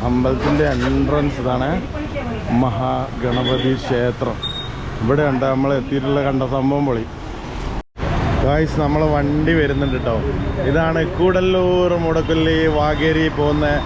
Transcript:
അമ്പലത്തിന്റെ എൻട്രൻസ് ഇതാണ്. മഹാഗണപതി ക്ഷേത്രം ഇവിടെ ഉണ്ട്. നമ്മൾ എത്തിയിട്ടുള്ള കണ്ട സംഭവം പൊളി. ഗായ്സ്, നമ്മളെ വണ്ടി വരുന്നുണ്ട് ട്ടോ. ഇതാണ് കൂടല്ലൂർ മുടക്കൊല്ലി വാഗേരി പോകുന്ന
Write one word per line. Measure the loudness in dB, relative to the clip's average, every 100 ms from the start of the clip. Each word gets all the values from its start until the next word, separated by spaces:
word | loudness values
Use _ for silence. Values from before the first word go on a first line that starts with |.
| 2
അമ്പലത്തിന്റെ | 2 2 0 0 2 2 2 0
എൻട്രൻസ് | 0 2 0 0 -2
ഇതാണ്. | -2 0 0 -2 -4 -8 -6 -6 -6 -6 -2 2
മഹാഗണപതി | 2 0 -2 -2 -4 -4 -2 0 0 0 0 0
ക്ഷേത്രം | 0 0 0 0 -4 -4 -6 -6 -8 -8 -8 -4
ഇവിടെ | 0 2 2
ഉണ്ട്. | 2 0
നമ്മൾ | 0 0 0
എത്തിയിട്ടുള്ള | 0 -2 0 0 0
കണ്ട | 0 -2 0
സംഭവം | 0 0 0
പൊളി. | -2 -4 -10 -10 -10 -8 -6 -6 -6 -8 -6 -2 -2 0 0
ഗായ്സ്, | 2 2 0 0
നമ്മളെ | 0 2 2 2
വണ്ടി | 0 0 2 2
വരുന്നുണ്ട് | 2 0 0 -2
ട്ടോ. | -2 -2 -2 -2 -4 -2 0
ഇതാണ് | 2 2 0 -2 0
കൂടല്ലൂർ | 2 4 2 2 2 2 2 2
മുടക്കൊല്ലി | 2 0 2 2 2 2 2 2
വാഗേരി | 2 2 2 2 0 2
പോകുന്ന | 0 2 2 0